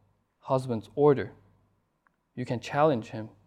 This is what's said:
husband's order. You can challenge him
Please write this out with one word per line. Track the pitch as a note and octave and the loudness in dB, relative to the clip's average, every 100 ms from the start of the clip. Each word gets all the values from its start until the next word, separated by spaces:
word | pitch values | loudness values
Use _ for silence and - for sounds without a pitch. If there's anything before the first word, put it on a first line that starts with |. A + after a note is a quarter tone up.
| _ _ _ _ | _ _ _ _
husband's | - C3 C3 A2+ - - | -2 -2 -2 -6 -4 2
order. | D3 C3 F#2 - _ _ _ _ _ _ _ _ _ - | 4 4 0 -10 _ _ _ _ _ _ _ _ _ -10
You | B2 | -6
can | A#2+ | -6
challenge | - C#3+ D#3 B2 G#2+ | -4 0 2 2 -4
him | A2 A2 - | -10 -12 -16